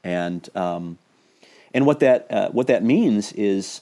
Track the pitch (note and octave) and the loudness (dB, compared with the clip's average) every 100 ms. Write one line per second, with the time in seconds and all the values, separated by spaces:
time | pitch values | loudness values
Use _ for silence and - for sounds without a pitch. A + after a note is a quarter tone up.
0 | F#2 F2 F2 F2 - G2+ F2+ F2 F2 E2+ | -8 -6 -6 -8 -10 -8 -6 -6 -10 -14
1 | _ _ _ _ _ _ _ B2+ C#3 D3 | _ _ _ _ _ _ _ 0 2 4
2 | C3+ B2 - A2 G2 A#2+ A#2+ A#2 A2+ D#3+ | 4 4 0 -2 -2 0 2 2 2 2
3 | G3+ G#2 G2+ - G2+ F#2+ F#2+ - | 2 0 -2 -4 -2 -2 -4 -12